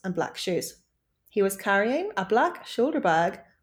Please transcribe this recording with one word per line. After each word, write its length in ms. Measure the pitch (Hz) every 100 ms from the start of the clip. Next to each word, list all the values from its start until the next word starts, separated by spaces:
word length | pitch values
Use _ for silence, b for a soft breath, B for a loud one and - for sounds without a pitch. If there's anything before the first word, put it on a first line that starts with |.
and 140 | 190 175
black 200 | 143 -
shoes. 460 | - 165 123 - _ _ _ _ _
He 120 | -
was 140 | 196 196
carrying 540 | - 196 214 277 392 427
a 80 |
black 420 | 185 214 330 - -
shoulder 320 | - 254 330
bag 400 | 196 160 170 - b b